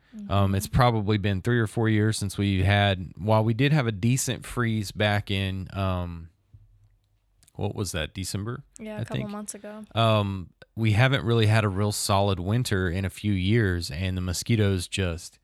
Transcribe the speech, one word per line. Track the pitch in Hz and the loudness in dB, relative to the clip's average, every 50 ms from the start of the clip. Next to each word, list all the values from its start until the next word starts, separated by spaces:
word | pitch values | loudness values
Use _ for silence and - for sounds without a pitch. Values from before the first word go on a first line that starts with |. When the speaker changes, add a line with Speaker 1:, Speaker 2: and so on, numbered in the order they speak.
| _ _ - | _ _ -16
Speaker 1:
Um, | 214 208 | -12 -6
Speaker 2:
Mm-hmm. | - 95 101 98 95 98 | -2 2 2 2 2 2
Speaker 1:
it's | 98 - | 0 -2
probably | - - - 123 120 113 110 98 101 107 | 0 2 4 4 4 4 2 2 2 0
been | 101 95 104 101 92 | 2 2 0 -2 0
three | - 120 120 120 | 0 0 0 2
or | 113 | 0
four | - - 120 113 110 | 0 0 0 2 2
years | 110 104 104 110 110 - | 4 4 4 2 0 0
since | 104 95 - | -4 -4 -2
we | - 101 101 98 92 | 0 2 2 4 4
had, | 92 98 101 101 101 101 95 90 90 - - | 4 4 4 4 4 2 2 -2 -4 -10 -10
while | - 87 107 110 110 110 | -4 0 2 2 4 4
we | 117 113 | 2 2
did | 110 139 143 156 | 2 2 2 2
have | 151 120 | 2 2
a | 113 | 0
decent | 107 90 101 117 127 131 - 135 107 - - | -2 0 0 2 2 0 0 -4 -4 -6 -8
freeze | - - 123 120 113 110 110 98 - | -8 -4 -2 0 0 0 -2 -4 -4
back | - - 104 104 104 101 - - | -2 0 0 2 2 0 -2 -2
in, | 101 98 98 95 95 95 90 - - | -2 -2 -2 -2 -4 -6 -8 -8 -4
um, | 98 98 95 92 90 87 87 85 85 82 82 _ _ _ _ - - - _ _ _ _ _ _ _ _ _ _ _ _ _ _ _ _ _ _ | -4 -2 -2 -2 -2 -4 -6 -8 -12 -14 -18 _ _ _ _ -20 -20 -20 _ _ _ _ _ _ _ _ _ _ _ _ _ _ _ _ _ _
what | - 95 104 - | -6 -6 -6 -4
was | - 101 87 | -4 -6 -4
that, | - 82 76 - - | -4 -6 -6 -6 -6
December, | 95 92 - - 95 101 113 123 139 - _ - - | -8 -8 -6 -6 -6 -6 -8 -10 -12 -14 _ -20 -16
Speaker 2:
Yeah, | 220 214 214 | -14 -12 -10
a | 214 | -10
Speaker 1:
I | - | -8
Speaker 2:
couple | - - | -6 -6
Speaker 1:
think? | - - 208 | -6 -6 -6
Speaker 2:
months | 202 208 214 - - | -8 -10 -12 -12 -14
ago. | 202 - 208 214 214 214 - - | -14 -16 -16 -16 -16 -14 -6 -2
Speaker 1:
Um, | 110 113 113 110 104 101 98 98 95 85 - _ - - _ - | 0 2 4 4 2 0 0 -4 -6 -8 -12 _ -20 -20 _ -6
we | 110 113 110 101 | -2 0 2 4
haven't | 107 131 131 139 123 71 | 4 4 4 2 0 0
really | 117 117 117 110 | 2 2 4 4
had | 104 110 113 104 | 4 4 4 2
a | 104 | 2
real | 92 98 104 104 | 0 0 0 -2
solid | 104 - - - 101 98 101 101 95 87 | -2 -2 0 2 2 4 4 2 0 0
winter | 87 98 110 123 123 - 107 92 92 87 | 0 -2 0 0 0 0 0 0 0 0
in | 82 95 95 | 0 -2 -4
a | 90 | -4
few | - - - 104 101 | -6 -4 -2 0 0
years, | 92 90 95 110 120 110 92 87 87 85 - | 2 2 2 4 4 4 2 0 0 -4 -6
and | - 92 95 92 90 | -6 -4 -2 -2 -2
the | 92 | -2
mosquitoes | 90 92 87 - - - 117 107 104 98 95 90 85 | -2 -4 -4 -4 0 0 2 4 4 4 2 0 -2
just | - - 98 95 87 82 87 - - _ _ | -4 -4 -2 -2 -2 -4 -6 -10 -16 _ _